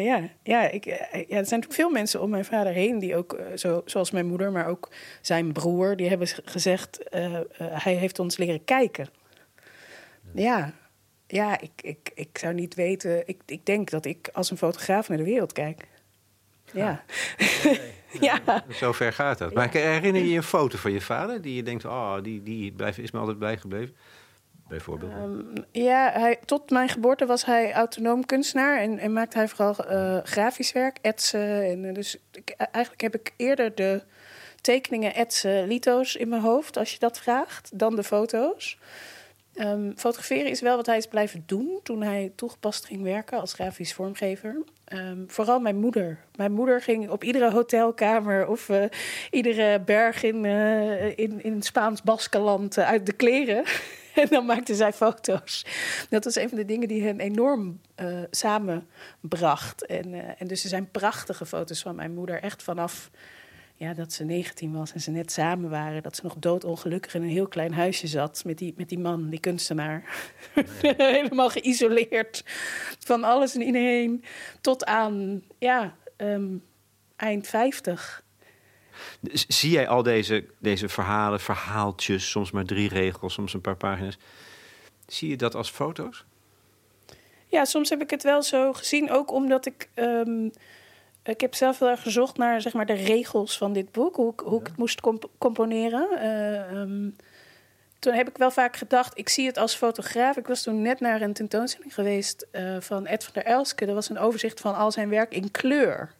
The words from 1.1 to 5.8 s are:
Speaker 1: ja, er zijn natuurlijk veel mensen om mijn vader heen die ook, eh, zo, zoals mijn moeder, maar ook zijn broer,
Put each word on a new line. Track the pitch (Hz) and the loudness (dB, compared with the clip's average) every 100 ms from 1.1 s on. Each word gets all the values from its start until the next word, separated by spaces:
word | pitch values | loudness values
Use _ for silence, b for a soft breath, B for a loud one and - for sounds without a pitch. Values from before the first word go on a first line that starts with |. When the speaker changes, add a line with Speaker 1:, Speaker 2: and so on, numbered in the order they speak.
Speaker 1:
ja, | - | -8
er | 170 | -4
zijn | 208 196 233 | -2 0 -2
natuurlijk | 226 | -2
veel | - 330 | 0 2
mensen | 269 208 - | 2 0 -2
om | 196 | -2
mijn | 202 202 | -2 0
vader | 220 196 | 0 0
heen | 180 202 233 | 2 2 0
die | 185 165 | 0 -2
ook, | 180 | -4
eh, | - 185 185 | -8 -10 -4
zo, | 180 170 - | 0 0 0
zoals | 202 180 | -2 0
mijn | 185 175 | 0 0
moeder, | 180 196 | 0 -2
maar | 185 165 | 0 -2
ook | 180 - B B B | -4 -8 B B B
zijn | - 170 170 | 0 0 0
broer, | 151 170 175 | 0 0 2